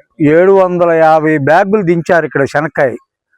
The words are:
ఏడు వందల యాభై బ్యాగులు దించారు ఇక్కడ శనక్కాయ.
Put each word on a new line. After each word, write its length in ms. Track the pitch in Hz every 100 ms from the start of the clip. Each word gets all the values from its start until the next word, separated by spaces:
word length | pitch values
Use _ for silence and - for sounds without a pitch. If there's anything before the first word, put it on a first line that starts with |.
| _ -
ఏడు 320 | 147 160 185
వందల 380 | 196 185 180 170
యాభై 480 | 165 160 160 156 156
బ్యాగులు 440 | 139 165 202 214
దించారు 440 | 170 170 160 175 151
ఇక్కడ 180 | 139
శనక్కాయ. 520 | 139 147 156 - 135 - _ _ _